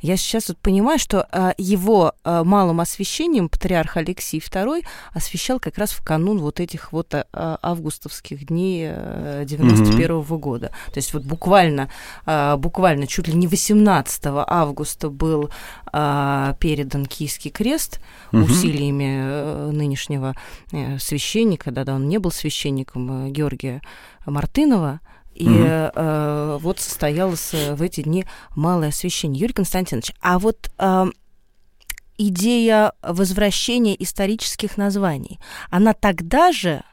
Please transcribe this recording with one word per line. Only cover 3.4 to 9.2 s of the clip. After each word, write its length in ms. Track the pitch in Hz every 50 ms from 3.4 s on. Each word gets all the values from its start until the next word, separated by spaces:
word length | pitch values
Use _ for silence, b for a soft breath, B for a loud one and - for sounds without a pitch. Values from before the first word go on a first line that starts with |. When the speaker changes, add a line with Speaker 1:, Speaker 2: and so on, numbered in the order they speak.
| 175 160
Speaker 1:
патриарх 480 | - - - 185 185 170 160 165 - 175
Алексей 420 | 160 151 - - - - - 156
второй 420 | - - - 190 196 240 302 339 339 B B B B B B
освящал 480 | 170 - - - 175 - - 254 254
как 160 | - 160 -
раз 140 | - 208 208
в 120 | - - -
канун 360 | - 160 156 165 190 214 202
вот 220 | 151 147 - -
этих 320 | 175 170 - 160 - - -
вот, 200 | 156 175 _ -
а, 140 | 147 - _ -
а, 240 | - 165 165 160 -
августовских 880 | - 165 175 170 160 151 - - - 147 - - - - - 139 139
дней, 400 | 139 160 170 180 190 185 170 160 156
а, 560 | - - - - - -